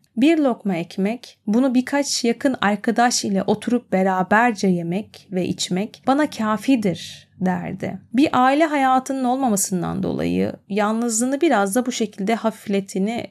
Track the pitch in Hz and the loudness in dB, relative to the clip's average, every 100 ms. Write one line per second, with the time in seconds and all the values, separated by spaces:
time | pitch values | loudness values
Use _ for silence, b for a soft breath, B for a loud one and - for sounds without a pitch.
0 | _ - 277 330 277 226 202 170 165 - | _ 0 2 4 2 0 -2 -4 -4 -4
1 | 190 247 - - - 220 269 247 254 285 | -2 -4 -10 -12 -2 2 2 2 0 -2
2 | 277 - 233 233 285 247 196 208 - 220 | -2 -2 -2 0 -2 0 -2 0 0 2
3 | 240 240 226 190 - 214 - 240 - 190 | 2 0 -2 0 0 0 0 -2 0 0
4 | 190 185 185 208 240 202 196 175 170 180 | 2 0 2 4 4 2 0 0 -2 -4
5 | 208 - - 185 - - - 180 214 - | -6 -14 -8 -4 -2 -4 -4 -4 -4 -4
6 | - 277 294 - 214 214 240 262 202 165 | 0 2 0 -2 -2 -2 2 2 2 -2
7 | - - - - 185 180 170 190 - 190 | -8 -18 -20 -4 -2 -2 -4 -8 -8 -8
8 | - 233 302 - 254 285 320 294 262 262 | -4 2 2 4 4 4 2 2 2 2
9 | 262 269 247 262 269 202 - 180 170 - | 0 -2 -2 0 0 0 0 -2 -2 -4
10 | 185 - 160 - - - - 202 208 220 | -2 -2 -2 0 -2 -4 -6 -2 0 0
11 | 240 220 247 277 339 220 202 233 247 - | -2 -2 -2 0 2 2 2 0 -2 -2
12 | 208 - 196 226 220 220 - 196 196 196 | -4 -4 -2 -2 -2 -4 -4 -4 -4 -4
13 | 196 233 - | -4 -4 -8